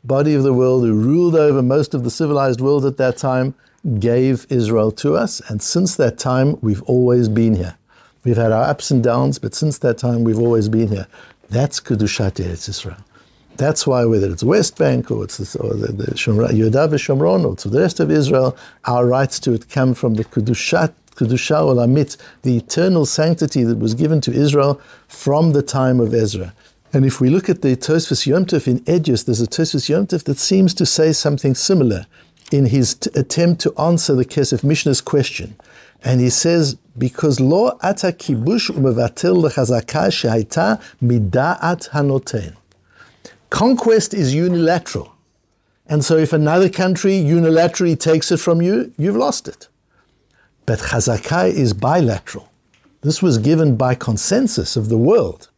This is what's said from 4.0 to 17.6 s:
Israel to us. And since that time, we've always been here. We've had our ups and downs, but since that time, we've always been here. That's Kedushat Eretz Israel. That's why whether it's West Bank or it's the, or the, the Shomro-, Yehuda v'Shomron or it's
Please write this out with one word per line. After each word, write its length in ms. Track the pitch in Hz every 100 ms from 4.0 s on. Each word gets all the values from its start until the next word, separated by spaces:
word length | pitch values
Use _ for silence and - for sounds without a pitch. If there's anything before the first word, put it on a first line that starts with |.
| 117 120 131 127 -
Israel 400 | 127 107 113 110
to 260 | 107 143 151
us. 240 | 226 - -
And 140 | 127
since 340 | - 170 180 -
that 220 | 127 -
time, 400 | 135 127 139 -
we've 220 | 110 98
always 440 | - 127 123 123 113
been 260 | 110 113 101
here. 200 | 90 - _ _ _ _
We've 140 | 123 117
had 160 | 113
our 120 | 110
ups 260 | 131 143 -
and 120 | 131
downs, 360 | 120 120 135 135
but 160 | 107
since 240 | - 156 135
that 180 | 131 117
time, 260 | 123 117
we've 160 | 113 110
always 300 | 120 113 104
been 200 | 110 110
here. 180 | 101 92 - - _ _
That's 320 | 110 139 -
Kedushat 520 | - 104 104 - 98
Eretz 360 | - 90 82 -
Israel. 300 | 98 98 - - _ _ _ _ -
That's 300 | 135 156 -
why 180 | 123
whether 260 | 117 110 98
it's 140 | 87
West 320 | 113 202 - -
Bank 340 | 151 123 117
or 140 | 110
it's 140 | - -
the, 200 | - -
or 140 | -
the, 200 | 107 104
the 180 | 101 104
Shomro-, 380 | - - 104 -
Yehuda 380 | 110 110 127 156
v'Shomron 560 | 151 - 135 165 190 151
or 80 |
it's 100 | 95